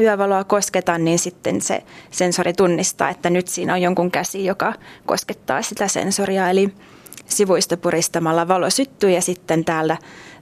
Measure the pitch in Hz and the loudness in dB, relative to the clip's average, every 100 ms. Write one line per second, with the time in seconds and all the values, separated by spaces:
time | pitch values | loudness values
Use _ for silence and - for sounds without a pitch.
0 | 220 196 196 190 196 208 196 185 180 170 | 2 4 2 0 2 0 0 -2 0 0
1 | 160 170 180 - - - - - - - | 2 2 -2 -6 -4 -2 -2 -6 -8 -20
2 | - - 180 175 170 175 185 165 - - | -10 -2 0 0 0 2 2 2 -2 -2
3 | 143 - 175 175 180 185 156 180 180 185 | -2 -2 0 0 -2 -6 -2 0 0 0
4 | 180 156 - 196 190 196 147 - - - | 0 -2 -6 -4 -4 -2 -4 -6 -14 -18
5 | - 214 - - - 135 226 - 196 - | -6 -6 -6 -10 -4 -4 -4 -4 -4 -2
6 | 196 196 196 190 185 190 196 - - - | -2 -2 -2 0 2 2 2 -2 -20 -20
7 | - - - - 196 175 - 175 175 160 | -20 -18 -6 0 2 2 0 -2 -2 0
8 | 170 170 160 165 170 185 156 - 180 - | -2 -2 0 0 2 0 0 -2 -4 0
9 | 196 175 185 180 - 165 160 160 160 160 | 2 2 0 -4 -2 -2 0 0 0 -2
10 | - - - - | -6 -20 -20 -12